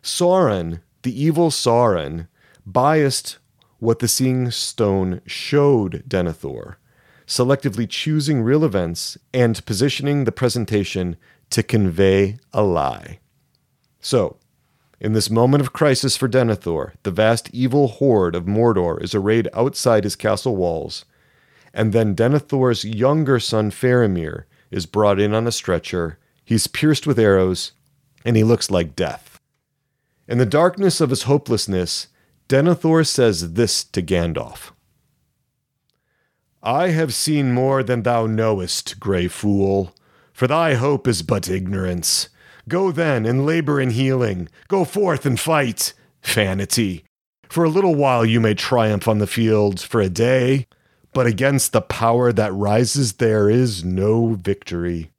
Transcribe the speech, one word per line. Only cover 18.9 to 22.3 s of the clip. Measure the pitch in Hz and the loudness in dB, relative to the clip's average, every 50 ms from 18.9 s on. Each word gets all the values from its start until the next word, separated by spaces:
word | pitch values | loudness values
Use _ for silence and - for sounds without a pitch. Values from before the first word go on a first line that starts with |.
| 82 - - | -2 -4 -6
is | 92 - | -4 -4
arrayed | 104 95 104 110 117 110 - - | -2 0 2 2 2 0 -2 -2
outside | 98 117 139 139 - - 127 113 107 98 | -2 -2 -2 -2 -2 0 2 2 2 2
his | 104 - | 0 -6
castle | - - 107 101 98 - 131 113 | -4 -2 -2 -2 -2 -2 -4 -2
walls, | 95 90 87 82 80 - 80 - - - _ _ _ _ _ _ _ _ _ _ _ _ _ _ | -2 -2 -2 -2 -4 -8 -10 -12 -14 -18 _ _ _ _ _ _ _ _ _ _ _ _ _ _
and | 104 107 110 | -2 -2 2
then | 95 113 113 107 98 | 2 2 2 2 2
Denethor's | - 113 123 | 2 2 2